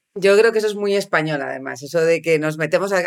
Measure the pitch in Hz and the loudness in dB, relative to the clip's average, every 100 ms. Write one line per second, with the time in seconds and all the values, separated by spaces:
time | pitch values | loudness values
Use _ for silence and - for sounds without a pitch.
0 | _ 196 190 202 226 220 214 208 202 202 | _ -2 4 4 4 2 -2 -2 -2 -2
1 | 196 165 156 147 135 135 135 127 139 165 | 0 -2 0 -4 -6 -8 -10 -12 -4 0
2 | 165 165 160 160 156 156 151 170 196 190 | 2 0 2 0 0 -4 -2 0 0 0